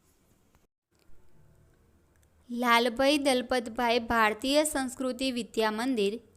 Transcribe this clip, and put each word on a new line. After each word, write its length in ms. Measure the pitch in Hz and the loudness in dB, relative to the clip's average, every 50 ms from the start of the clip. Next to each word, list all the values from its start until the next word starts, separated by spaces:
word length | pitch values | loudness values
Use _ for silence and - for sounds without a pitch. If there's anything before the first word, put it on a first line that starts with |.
| _ _ _ _ _ _ _ _ _ _ _ _ _ _ _ _ _ _ _ _ _ - - - - - - - - _ _ _ _ _ _ _ _ _ _ _ _ _ _ _ _ _ _ _ _ - | _ _ _ _ _ _ _ _ _ _ _ _ _ _ _ _ _ _ _ _ _ -20 -20 -20 -20 -20 -20 -20 -20 _ _ _ _ _ _ _ _ _ _ _ _ _ _ _ _ _ _ _ _ -10
લાલભાઈ 680 | 240 233 247 247 233 233 240 247 226 233 269 277 302 302 | -6 -2 2 4 4 4 4 2 0 2 2 2 2 2
દલપતભાઈ 840 | 277 285 262 254 247 247 254 254 240 247 220 - 247 233 226 247 | 2 2 2 0 0 -2 -2 -2 -2 -4 -4 -2 0 0 0 0
ભારતીય 640 | 233 226 240 226 220 214 214 214 - 262 277 294 320 | 0 0 2 2 2 2 2 0 -2 0 2 2 2
સંસ્કૃતિ 680 | 311 - 285 269 254 - - 269 254 254 240 269 262 | 2 -2 -4 -4 -6 -6 -6 -6 -6 -4 -2 -4 -2
વિદ્યા 400 | 247 240 220 - - 226 220 214 | -2 -4 -6 -6 -2 -2 0 0
મંદિર 480 | 214 214 233 262 269 220 202 196 208 240 - _ _ | 0 -2 -2 -2 0 0 0 0 -2 -4 -10 _ _